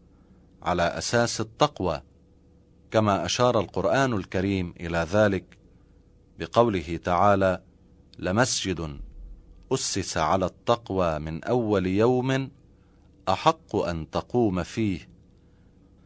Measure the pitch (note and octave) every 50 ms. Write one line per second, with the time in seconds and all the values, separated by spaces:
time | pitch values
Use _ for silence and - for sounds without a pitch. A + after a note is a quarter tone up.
0 | _ _ - _ _ _ - - - _ - - - E2+ F2+ F2 F2 E2 - D#2+
1 | - - - A#2+ A#2+ A2+ - - G#2+ A2 - - D3+ D3 - - F#2+ F2 D#2 C#2+
2 | - - _ _ _ _ _ _ _ - - - _ _ _ _ _ - - A2+
3 | G#2+ G#2+ G2 F#2 D#2 F2 - - B2 B2 A#2 A2 F#2 - - F#2+ F2 F2 E2 C3
4 | C#3 C3 A#2+ G2 F2+ - - F#2+ F2+ G2 G2 F#2+ F2+ E2+ - - F2 E2+ E2+ E2+
5 | E2 D#2 F2+ G#2 G#2+ G#2 G2 F#2 - - - - - - - - - - - -
6 | _ - - _ _ _ _ - E2+ E2 - A2+ A#2+ A#2 G#2 F2+ D#2 E2 E2+ D#2+
7 | - F#2+ F2 F2 G2 G#2 G2+ G2 F#2+ F#2+ F2+ E2+ - - - _ - - - -
8 | - _ - - D#2+ F2 F#2 A2 C3 - - - - F#2+ F#2 D#2+ E2 D#2 C#2+ C2
9 | - - - - - - - - - - - - - - C3 B2+ - - - G2+
10 | F2 - - F2 D#2+ D#2 F2 G2 F#2 F2 - - _ - A#2+ A#2 - - G2 F#2+
11 | F2+ E2+ D#2 D2+ D2+ D#2+ D#2+ E2 - - A#2 B2+ A#2 G#2+ G#2 F#2+ F2+ F#2 F#2 G2+
12 | A2 B2 B2+ B2+ B2 C3 C3+ C3+ C3+ C3 - - _ _ - _ _ _ _ _
13 | _ - _ - - - F#2+ - - D#3+ E3 - - - - G2+ - E2 E2+ E2
14 | D#2 - - E2+ - - - B2 A#2+ G#2 F#2 F2+ E2+ - - - A2+ G#2 F#2 D#2+
15 | - - - - - _ _ _ _ _ _ _ _ - _ _ - - - -
16 | _